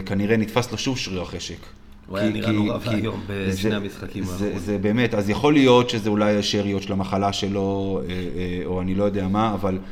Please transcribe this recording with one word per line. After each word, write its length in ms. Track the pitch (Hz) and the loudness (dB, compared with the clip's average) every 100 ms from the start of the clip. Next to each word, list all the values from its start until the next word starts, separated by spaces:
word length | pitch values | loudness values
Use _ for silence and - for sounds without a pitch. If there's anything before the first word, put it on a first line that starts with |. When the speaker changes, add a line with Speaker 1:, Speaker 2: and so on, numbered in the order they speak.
| 92 | -2
Speaker 1:
כנראה 300 | 98 101 113 | 0 2 2
נתפס 360 | 104 123 117 | 2 0 0
לו 60 | 110 | -2
שוב 200 | 135 123 | -2 -2
שריר 240 | - 92 | -4 -6
החשק. 360 | 85 90 - 82 - - - - - | -6 -8 -10 -12 -16 -20 -20 -20 -8
Speaker 2:
הוא 120 | 95 | -2
היה 80 | 107 | 0
Speaker 1:
כי, 60 | |
Speaker 2:
נראה 160 | 107 104 | 0 0
Speaker 1:
כי, 60 | 107 | 2
Speaker 2:
נורא 220 | 104 110 | 2 0
Speaker 1:
כי 100 | 117 | -2
Speaker 2:
ואיום 320 | 107 110 101 92 | -2 -2 -4 -6
בשני 440 | 98 95 95 104 | -4 -2 0 0
Speaker 1:
זה, 60 | 104 | 0
Speaker 2:
המשחקים 480 | 101 - 95 101 | -4 -10 -10 -6
Speaker 1:
זה, 80 | 95 | -4
Speaker 2:
האחרונים. 260 | 92 101 95 | -2 -2 -2
Speaker 1:
זה 200 | 92 101 | -2 0
באמת, 360 | 104 107 117 | 2 2 2
אז 160 | 107 98 | 2 0
יכול 220 | 98 147 | 2 4
להיות 380 | 151 131 123 123 | 6 8 8 6
שזה 200 | 113 104 | 0 0
אולי 260 | 104 107 104 | 2 4 2
השאריות 460 | 101 104 101 98 | 2 0 0 -2
של 100 | 95 | -2
המחלה 400 | 95 95 98 101 | -4 -2 0 0
שלו, 680 | 95 98 101 98 98 98 95 | 0 -2 0 0 0 -2 -4
אה, 80 | 73 | -4
אה, 540 | 90 87 76 90 90 82 | -4 -4 -4 -4 -4 -2
או 140 | 90 | -2
אני 140 | 92 | 0
לא 100 | 95 | 0
יודע 240 | 104 98 92 | 0 0 0
מה, 260 | 104 110 | 0 0
אבל 240 | 98 98 95 - | 0 -2 -2 -6